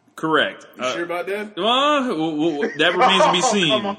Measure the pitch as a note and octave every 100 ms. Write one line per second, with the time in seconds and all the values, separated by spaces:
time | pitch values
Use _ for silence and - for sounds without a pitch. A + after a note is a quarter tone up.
0 | _ - D#3+ D#3 G#2 G2 - - B2+ C#3
1 | E3+ F3 F3 G3+ G#3 - G3+ B3 D4 D4
2 | B3+ E3 D#3+ D3+ E3 D3 - - E3 F3+
3 | B3+ F#3+ G3+ C#4 C4 G#3 E3 B2+ G3